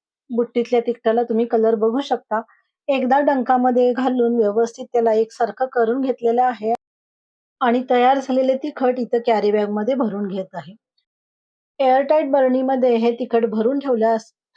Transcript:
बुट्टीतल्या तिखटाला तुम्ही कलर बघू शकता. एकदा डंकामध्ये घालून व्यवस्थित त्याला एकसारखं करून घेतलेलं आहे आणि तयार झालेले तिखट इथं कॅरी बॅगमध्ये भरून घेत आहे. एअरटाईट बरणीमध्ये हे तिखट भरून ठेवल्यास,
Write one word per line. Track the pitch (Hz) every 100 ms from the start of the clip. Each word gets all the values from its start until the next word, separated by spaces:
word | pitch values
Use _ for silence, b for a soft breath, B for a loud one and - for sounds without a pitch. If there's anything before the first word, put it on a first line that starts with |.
| _ _ -
बुट्टीतल्या | 233 240 240 233 240
तिखटाला | 233 233 233 226
तुम्ही | 240 226 233
कलर | 233 220 226
बघू | 220 247
शकता. | 277 247 - 214 233 b b _ -
एकदा | 269 247 269
डंकामध्ये | 294 277 240 254 254 247 247
घालून | 240 254 254 233 240
व्यवस्थित | 208 208 226 - 240
त्याला | 240 226
एकसारखं | 220 220 - 226 - 262
करून | 247 226 262
घेतलेलं | 262 240 233 240
आहे | 254 226 220 240 _ _ _ _ _ _ _ -
आणि | 240 247 254
तयार | 247 247 277
झालेले | 262 262 262 262
तिखट | 302 285 254 254
इथं | 226 233 233
कॅरी | 220 208
बॅगमध्ये | 208 208 208 214 269
भरून | 226 202 202
घेत | 190 190 180
आहे. | 147 214 _ _ _ _ _ _ _ _ _ -
एअरटाईट | 262 262 277 311 294
बरणीमध्ये | 277 262 254 262 262 254 233
हे | 240
तिखट | 233 247 233 226
भरून | 214 220 277
ठेवल्यास, | 277 233 220 226 - _ _